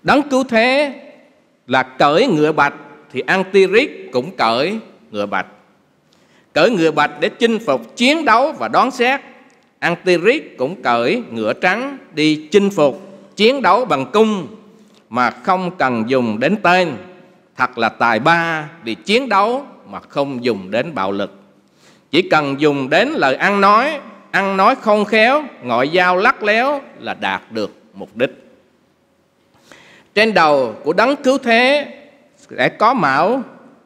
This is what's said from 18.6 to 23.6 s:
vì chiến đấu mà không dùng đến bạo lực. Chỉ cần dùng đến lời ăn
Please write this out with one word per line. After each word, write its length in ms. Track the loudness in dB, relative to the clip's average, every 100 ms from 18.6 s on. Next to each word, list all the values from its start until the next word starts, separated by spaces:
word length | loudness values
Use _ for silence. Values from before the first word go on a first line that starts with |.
| -8 -12
vì 100 | -10
chiến 340 | -10 -2 -2 2
đấu 380 | 0 0 -4 -8 -20 -18
mà 140 | -18
không 440 | -8 -4 -4 -2
dùng 260 | -2 -4 -4
đến 240 | -4 -4
bạo 180 | -4 -4
lực. 200 | -4 -6 -10 _ _ _ _ _ _ _
Chỉ 120 | -2
cần 380 | 2 0 0 0
dùng 300 | 0 0 0
đến 180 | 0 0
lời 260 | 0 -2
ăn 260 | 0 0 2